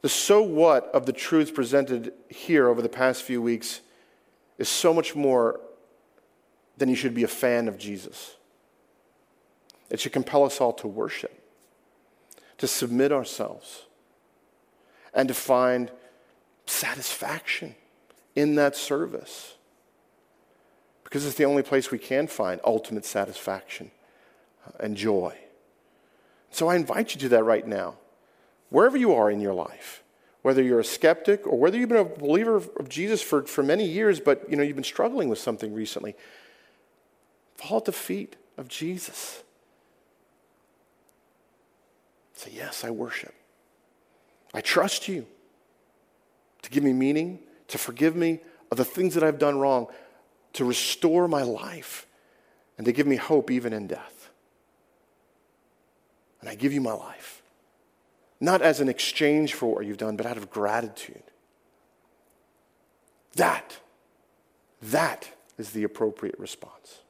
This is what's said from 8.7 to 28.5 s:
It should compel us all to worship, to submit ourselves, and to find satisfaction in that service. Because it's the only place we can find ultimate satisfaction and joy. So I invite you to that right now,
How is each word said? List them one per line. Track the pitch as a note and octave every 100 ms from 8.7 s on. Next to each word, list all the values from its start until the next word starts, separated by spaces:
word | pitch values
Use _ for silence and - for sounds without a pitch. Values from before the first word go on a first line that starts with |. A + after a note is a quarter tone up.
| _ _ _ _ _ _ _ _ _ _ _ _
It | -
should | C3+
compel | C#3 B2+ C#3+
us | C#3+ -
all | A#2+
to | A#2 G#2+
worship, | G#2 A2 - - - _ _ _ _ _ _ _ _ _ - _ -
to | C3+
submit | - B2 A#2+ C#3
ourselves, | C#3+ A#2+ - A2 - - - - _ _ _ _ _ _ _ _ _ _ _ -
and | - C3
to |
find | B2+ - B2+ B2+ B2+ A#2+ - - _ _ _ _ _ -
satisfaction | - D3 C#3+ B2+ - - D#3+ - - D#3+ A2+ _ _ _ _ _ -
in | D3
that | D3 C#3+ C#3+
service. | - C#3+ E3 - - - - - _ _ _ _ _ _ _ _ _ _ _ _ _ _
Because | - C#3+ C#3+
it's | C3
the |
only | C#3+ C#3+
place | C3 C#3 B2+
we | A#2+
can | - C3 D#3
find | - F#2+ F2+
ultimate | - A2 A2 G#2+
satisfaction | - G#2 G2 G2 - F#2+ - - E2 _ _ _ _ _ _ _ - -
and | G#2+ G#2
joy. | G#2+ G2 F2+ - - _ _ _ _ _ _ _ _ _ _
So | - E3
I | F3+
invite | D#3+ - A3+
you | -
to | C3+
that | A#2+
right | A2 A2 A2+
now, | G2+ F2 - _ _ _ _ _